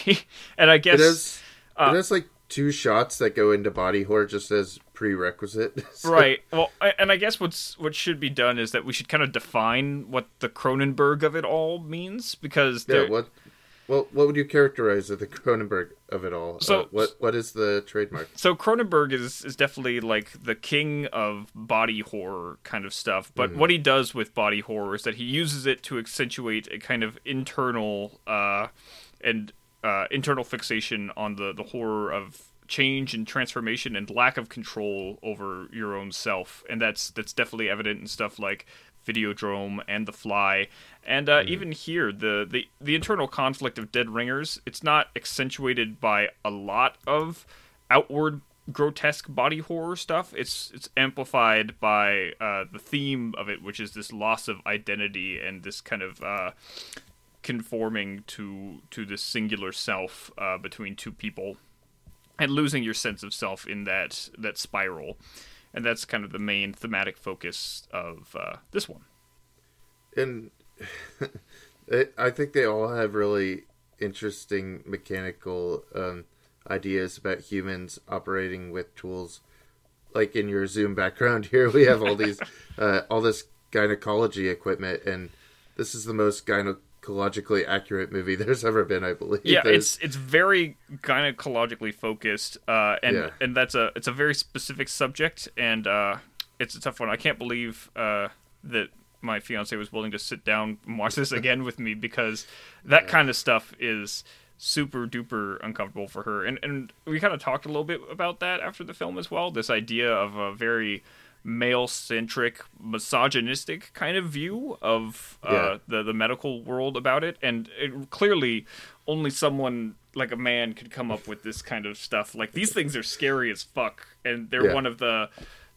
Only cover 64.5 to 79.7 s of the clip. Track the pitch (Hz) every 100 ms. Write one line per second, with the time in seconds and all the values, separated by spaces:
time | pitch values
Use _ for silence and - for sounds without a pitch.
64.5 | - - 101 95 85 76 104 - - -
65.5 | - _ - 117 113 - 117 104 98 104
66.5 | 101 98 98 113 98 98 - - 92 87
67.5 | 87 - - - 90 85 82 - - -
68.5 | - - 196 - - - _ _ _ _
69.5 | _ _ _ - _ _ - 131 120 110
70.5 | _ _ _ - - - - 139 - -
71.5 | - - _ - 120 135 - 123 123 143
72.5 | 139 117 107 110 120 110 104 104 104 95
73.5 | 92 - _ _ _ 101 95 107 98 -
74.5 | 101 95 92 - 98 - 95 92 87 -
75.5 | 90 87 85 - - 92 90 85 _ _
76.5 | _ - 98 98 95 92 - 98 92 -
77.5 | 98 95 92 90 - - 95 - 95 92
78.5 | 92 90 87 87 - 92 92 87 - _
79.5 | _ _